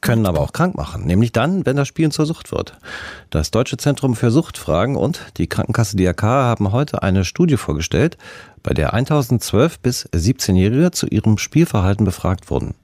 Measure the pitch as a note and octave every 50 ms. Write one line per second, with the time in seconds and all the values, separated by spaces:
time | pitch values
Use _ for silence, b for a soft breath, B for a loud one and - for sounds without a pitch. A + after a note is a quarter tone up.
0 | - - B2 A2+ A2 G2 F2 D#2 C#2+ - - - D#3+ F#3 - - D2+ - - -
1 | - C#2 F2 F#2+ A2+ A#2 - A2+ A2+ D3+ F#3+ G3 D3+ - C3 C#3+ C#3 - _ -
2 | D#3+ D#3 C#3+ - D#3 D3 E3 - - - - - - - - - B B B B
3 | B B B B B B - D2+ D2+ - - A2 C3 - - C3 - D3 C#3+ -
4 | - C3+ B2 - - A#2+ A2+ C#3+ E3+ - - - - - D#2 E2 F#2+ B2 C#3 -
5 | - B2+ E3+ - - - - - E2+ E2 - - - - A#2 - A#2 - - F#2+
6 | F#2 F2+ F2 - - G#2 B2 C#3 C3+ A#2+ A#2 G#2 G#2 F#2+ G2 A#2+ D3 C#3+ - G2
7 | - G2 F#2 G2 F#2+ F#2 - - E3+ F3 D3 G#2+ - - D2 D2 E2 - - D2+
8 | B2+ E3+ - B B B B B B B B B _ - - - D#2 - - G#2+
9 | C3 - D#3+ D3+ C3+ A#2+ C3 A2+ - - - G2+ C3 E3 - - _ B2+ B2 -
10 | - - - F2 D#2+ G#2 C3 - - - F#2+ F#2 F#2 G2+ A2+ C3 E3 F3+ - -
11 | - - - G#2+ - A2+ G#2+ G2 - - - D3 E3+ - - G#2+ F2 F#2 G2+ G#2+
12 | A2+ F#2+ F2+ - - - F#2+ - - - - C2 A#1 - E2 _